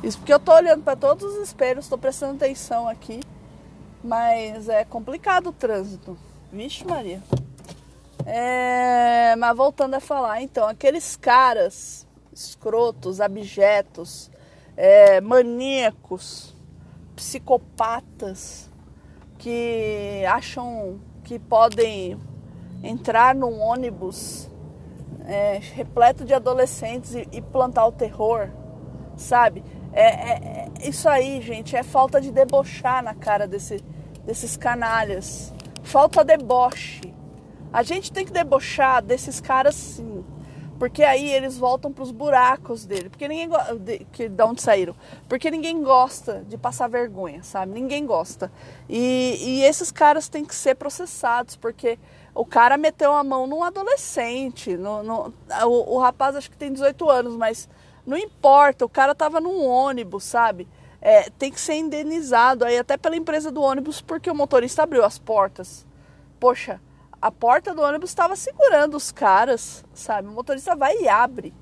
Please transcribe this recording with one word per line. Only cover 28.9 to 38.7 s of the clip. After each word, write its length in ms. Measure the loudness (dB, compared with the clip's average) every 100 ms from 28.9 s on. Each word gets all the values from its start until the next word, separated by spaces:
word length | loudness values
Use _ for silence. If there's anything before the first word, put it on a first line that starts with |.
| -16 -18 -16
sabe? 480 | 0 4 4 2 -16 -16 -8
É, 100 | 4
é, 280 | 4 4 -4
é, 560 | -6 -6 -12 -14 -10 -8
isso 220 | -2 2
aí, 320 | 2 0 -4
gente, 340 | -8 -12 -6 -6
é 80 |
falta 380 | -2 2 4 2
de 100 | 0
debochar 720 | 2 4 2 0 -4 -2 -2
na 100 | -4
cara 340 | -8 -2 -2 -2
desse, 360 | -8 -10 -14 -14 -18 -18 -16
desses 320 | -12 -10 -8 -6
canalhas. 960 | -4 -2 -2 -2 -2 -6 -10 -14 -14 -16 -18 -18
Falta 400 | 0 4 6 6
deboche. 880 | 6 4 4 2 2 -2 -14 -16 -18 -18 -20 -20 -20 -20 -6
A 100 | -2
gente 280 | -2 -4 -6
tem 140 | -8 -6
que 80 |
debochar 680 | -4 0 0 0